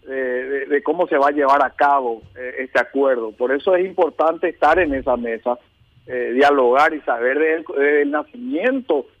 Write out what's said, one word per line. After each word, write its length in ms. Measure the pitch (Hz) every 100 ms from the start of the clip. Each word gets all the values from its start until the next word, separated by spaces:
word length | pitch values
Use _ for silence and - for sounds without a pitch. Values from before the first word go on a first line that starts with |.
| -
de, 320 | 135 131 127 131
de, 160 | 139 135
de 160 | 143
cómo 260 | - 165 175
se 120 | 151
va 80 | 139
a 40 |
llevar 320 | 147 135 139
a 60 | 131
cabo, 540 | - 143 143 127 113 107 -
eh, 200 | 127 131
este 180 | 131 131
acuerdo. 520 | 120 135 139 123 113
Por 200 | 104 123
eso 240 | 143 196 180
es 100 | 190
importante 640 | 180 165 - 160 165 175
estar 300 | - 147 165
en 160 | 170 135
esa 200 | 131 123
mesa, 420 | 117 113 123 120 _ _ _ _ -
eh, 240 | 127 120
dialogar 640 | 120 143 143 123 131 156 156
y 60 |
saber 360 | - 120 123 135
del, 260 | 160 160 156 -
del 320 | 143 147 143
nacimiento 960 | 151 147 240 127 143 220 269 247 147 - _